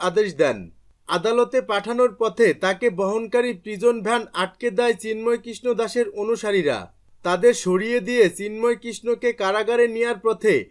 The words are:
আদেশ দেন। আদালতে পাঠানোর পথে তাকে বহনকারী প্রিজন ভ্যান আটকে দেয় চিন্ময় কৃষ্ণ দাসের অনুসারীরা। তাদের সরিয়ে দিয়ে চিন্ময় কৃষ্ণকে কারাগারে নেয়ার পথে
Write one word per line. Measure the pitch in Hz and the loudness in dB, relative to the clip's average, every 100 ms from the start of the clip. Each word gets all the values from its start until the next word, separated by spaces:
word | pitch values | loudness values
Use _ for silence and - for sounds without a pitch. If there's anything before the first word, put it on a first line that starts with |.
আদেশ | 180 180 214 143 | 0 0 0 2
দেন। | 151 110 85 - _ _ - | 0 0 -8 -20 _ _ -6
আদালতে | 170 208 240 240 254 | -2 0 2 2 0
পাঠানোর | - 202 208 240 247 196 | -2 -4 -2 2 0 2
পথে | 220 180 226 151 | -2 2 2 2
তাকে | 190 190 240 | -2 0 0
বহনকারী | 180 196 214 226 240 240 | 0 -2 -2 0 0 0
প্রিজন | 196 214 208 233 233 | -4 -10 0 0 2
ভ্যান | 202 233 220 | 0 -2 -2
আটকে | 170 185 - 240 | -4 -4 -4 -4
দেয় | 190 240 226 | 0 0 0
চিন্ময় | 220 220 226 240 | -4 -4 -2 -2
কৃষ্ণ | 240 214 247 | -4 -6 -4
দাসের | 220 220 247 220 208 | -2 -2 -2 -2 -4
অনুসারীরা। | 214 226 214 202 151 113 90 _ _ - 175 | -4 -2 0 0 0 -2 -6 _ _ -8 -2
তাদের | 180 240 240 | 4 4 4
সরিয়ে | 185 185 220 240 | 0 -2 0 -2
দিয়ে | 190 247 190 | 0 4 4
চিন্ময় | 175 202 214 233 233 | 2 -8 -2 -2 -2
কৃষ্ণকে | 233 202 226 233 247 | -6 -8 -4 -2 -2
কারাগারে | 233 190 208 214 233 240 | -2 -2 0 0 2 2
নেয়ার | 226 233 214 | 2 -2 0
পথে | 220 220 220 147 95 | -2 0 2 2 0